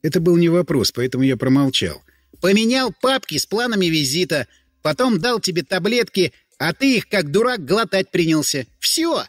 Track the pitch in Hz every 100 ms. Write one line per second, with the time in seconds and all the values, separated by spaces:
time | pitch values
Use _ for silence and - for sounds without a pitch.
0 | 160 180 170 170 170 170 170 147 95 -
1 | 127 127 135 120 131 135 139 - 92 76
2 | _ _ _ - 180 202 226 254 262 -
3 | 254 269 - 151 - 202 247 214 180 160
4 | 139 156 185 151 120 _ _ _ 151 151
5 | 254 208 220 233 - 175 165 185 180 240
6 | 220 - 165 _ _ _ 151 175 269 240
7 | - 208 151 165 240 247 139 202 220 196
8 | 190 170 165 156 - 143 127 _ - -
9 | 330 262